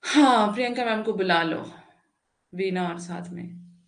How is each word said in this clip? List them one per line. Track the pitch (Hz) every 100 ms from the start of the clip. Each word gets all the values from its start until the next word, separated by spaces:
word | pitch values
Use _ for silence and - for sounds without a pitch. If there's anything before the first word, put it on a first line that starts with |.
हाँ, | - 294 277 240 208
प्रियंका | 208 247 247
मैम | 240 214
को | 214
बुला | 190 185 170
लो, | 165 - - - - _ _ _ _ _ _
वीना | 180 190 185 175
और | 170
साथ | 175 175 175
में। | 175 175 - - _